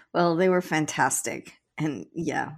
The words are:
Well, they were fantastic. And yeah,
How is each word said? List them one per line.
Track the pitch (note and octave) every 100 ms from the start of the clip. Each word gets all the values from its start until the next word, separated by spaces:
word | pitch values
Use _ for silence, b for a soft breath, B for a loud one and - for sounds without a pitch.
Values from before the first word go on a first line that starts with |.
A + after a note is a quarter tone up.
| B
Well, | E3+ F3 E3
they | F#3
were | F3+
fantastic. | F3+ D#3+ D3+ - C3+ - A2+ D2+ - - _ -
And | D3+ A2+ -
yeah, | - E3 C3+ C3